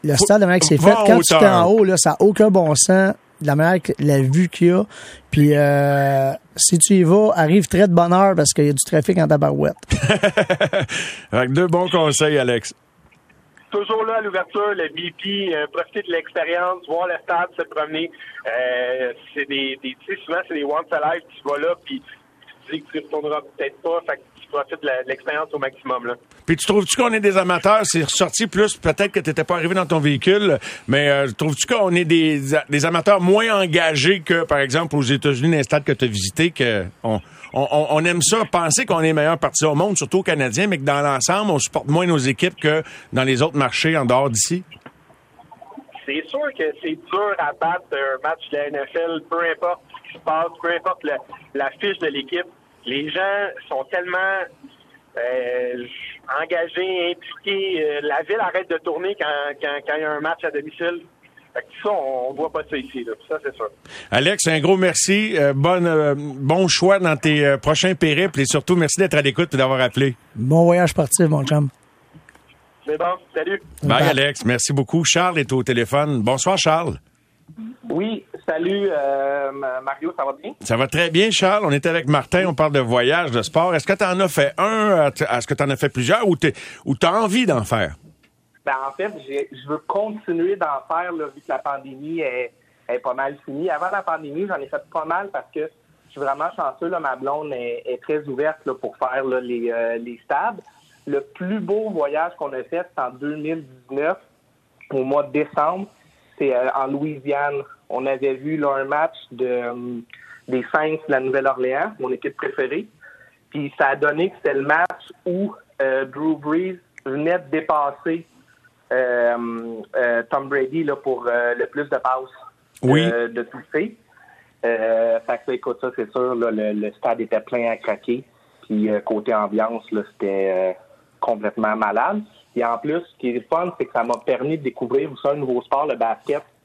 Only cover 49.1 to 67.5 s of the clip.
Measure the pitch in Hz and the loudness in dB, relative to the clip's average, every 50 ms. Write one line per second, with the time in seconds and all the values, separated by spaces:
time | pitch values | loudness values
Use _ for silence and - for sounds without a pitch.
49.1 | 165 160 165 - 165 165 170 165 160 151 175 175 175 - _ _ - - - - | -4 -6 -6 -6 -4 -2 -2 -2 -2 -2 -4 -4 -4 -6 _ _ -20 -20 -20 -20
50.1 | - 160 _ 160 156 160 170 170 170 - 170 170 170 165 - 185 180 - - 151 | -20 -8 _ -2 -2 -2 -2 -4 -6 -6 -4 -4 -4 -2 -2 -4 -6 -4 -4 -6
51.1 | 143 127 - - - - - - - 139 139 135 - - 202 202 190 - 170 156 | -6 -6 -8 -12 -20 -20 -20 -10 -6 -6 -6 -6 -6 -6 -6 -6 -4 -4 -6 -6
52.1 | 139 143 135 131 175 175 180 - - _ _ _ _ _ _ 117 127 139 147 151 | -4 -6 -8 -6 -6 -6 -6 -8 -14 _ _ _ _ _ _ -8 -6 -6 -6 -6
53.1 | - 185 190 196 196 202 202 185 - - - - 156 135 135 - - 180 180 180 | -4 -4 -2 -2 -2 -2 -4 -6 -8 -14 -12 -8 -6 -6 -6 -4 -6 -6 -4 -4
54.1 | 180 185 190 190 196 190 175 - - _ - - _ _ _ _ - - _ _ | -4 -2 -2 -2 -2 -4 -6 -10 -14 _ -20 -20 _ _ _ _ -20 -20 _ _
55.1 | _ 120 117 123 127 127 123 123 123 123 123 123 123 123 120 123 - - - - | _ -6 -4 -4 -4 -4 -4 -4 -4 -4 -4 -4 -6 -8 -10 -12 -14 -16 -14 -16
56.1 | - - - - 131 143 160 165 175 170 165 165 - 175 185 190 185 180 170 175 | -16 -16 -10 -6 -4 -4 -4 -2 -2 -2 -2 -4 -4 -6 -4 -4 -2 -2 -2 -4
57.1 | 175 175 - - - - _ 202 202 196 190 190 185 160 156 151 147 147 143 147 | -4 -8 -12 -20 -20 -12 _ -4 -4 -4 -2 -4 -2 -2 -2 -2 -2 -4 -4 -2
58.1 | 139 151 160 185 202 226 208 180 165 185 180 - 170 160 - 175 156 160 180 190 | -2 -2 -2 -2 -2 -2 -2 -2 -2 -4 -4 -4 -6 -6 -4 -6 -6 -4 -4 -6
59.1 | 202 202 160 151 147 147 143 143 143 143 - 147 143 143 143 - 151 156 156 151 | -6 -4 -4 -4 -4 -4 -4 -6 -8 -6 -6 -6 -6 -6 -6 -4 -4 -4 -2 -4
60.1 | 151 147 151 156 160 - - 160 147 147 143 156 - - 170 170 175 170 - _ | -4 -4 -4 -4 -4 -4 -6 -6 -6 -6 -8 -8 -10 -6 -6 -6 -6 -6 -12 _
61.1 | _ _ _ _ _ - _ _ _ - - - - - - 208 208 175 139 135 | _ _ _ _ _ -20 _ _ _ -14 -14 -14 -20 -6 -4 -2 -2 -2 -2 -4
62.1 | 131 127 123 131 139 139 156 160 - 156 151 - 156 139 123 127 - 127 117 113 | -4 -4 -6 -6 -6 -6 -6 -4 -4 -8 -8 -6 -8 -8 -8 -8 -10 -10 -8 -8
63.1 | 110 _ - - 156 156 - 139 - - 113 104 - _ _ - - - - - | -10 _ -8 -8 -8 -6 -6 -10 -8 -8 -10 -10 -10 _ _ -20 -20 -20 -10 -2
64.1 | - 123 139 170 202 - - 165 160 156 139 165 196 190 185 180 160 - - - | -2 0 0 0 -2 0 0 0 0 0 2 2 2 4 2 0 2 0 0 2
65.1 | 196 208 214 220 202 160 143 143 139 135 139 170 185 180 175 170 160 156 151 147 | 2 2 2 0 0 2 2 2 2 2 2 2 2 2 2 2 2 2 2 2
66.1 | 143 143 147 147 131 135 139 131 160 185 190 170 - - 170 185 196 196 180 165 | 0 -2 -4 -10 -10 -6 -2 0 2 2 2 2 2 2 4 4 4 4 4 2
67.1 | 156 120 - 156 151 147 143 143 | 0 2 2 2 2 4 4 4